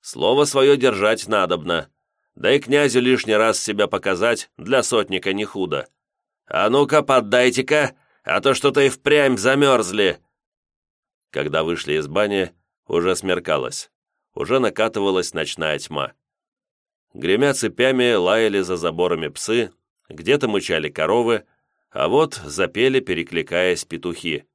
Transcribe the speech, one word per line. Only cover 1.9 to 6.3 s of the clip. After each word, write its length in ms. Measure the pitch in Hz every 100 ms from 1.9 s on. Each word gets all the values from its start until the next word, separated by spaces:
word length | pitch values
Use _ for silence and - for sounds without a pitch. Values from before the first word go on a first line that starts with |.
| _ _ _ _ -
Да 180 | 95
и 60 | 143
князю 400 | 117 143 143 120
лишний 360 | 123 127 110 107
раз 220 | 113 104
себя 300 | - 104 101
показать 640 | 95 98 90 113 117 - -
для 260 | 98 131
сотника 480 | 117 117 98 92 98
не 140 | 98 104
худо. 420 | 101 92 76 - _ _ _ _